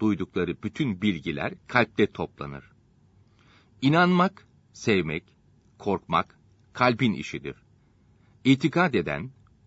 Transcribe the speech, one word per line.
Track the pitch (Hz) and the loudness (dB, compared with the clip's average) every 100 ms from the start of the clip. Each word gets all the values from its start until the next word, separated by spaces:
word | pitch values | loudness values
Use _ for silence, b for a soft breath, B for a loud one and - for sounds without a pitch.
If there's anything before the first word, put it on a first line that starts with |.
duydukları | 107 95 90 92 87 - | -2 -2 -4 -2 -4 -4
bütün | 107 - 139 90 | -8 -4 -4 0
bilgiler | 104 80 80 71 101 - - | -2 -2 -4 -6 -6 -8 -2
kalpte | 123 110 - 104 | 0 2 0 0
toplanır. | - 80 - 71 69 - _ _ _ _ _ _ b b b b _ | -2 -10 -10 -14 -14 -18 _ _ _ _ _ _ b b b b _
İnanmak, | 135 160 180 180 190 - - _ _ | 2 4 4 4 2 -2 -18 _ _
sevmek, | - 117 98 78 80 - _ _ _ _ - | -6 0 0 0 -6 -10 _ _ _ _ -8
korkmak | 101 92 - 82 - _ _ _ _ | -4 -4 0 -2 -2 _ _ _ _
kalbin | - 123 117 120 | 0 0 2 0
işidir. | 73 - - 69 - _ _ _ _ _ _ b _ | -2 -8 -12 -12 -14 _ _ _ _ _ _ b _
İtikad | 131 135 151 170 180 | 2 2 2 0 2
eden, | 107 76 73 131 - _ _ | 0 -2 -6 -8 -16 _ _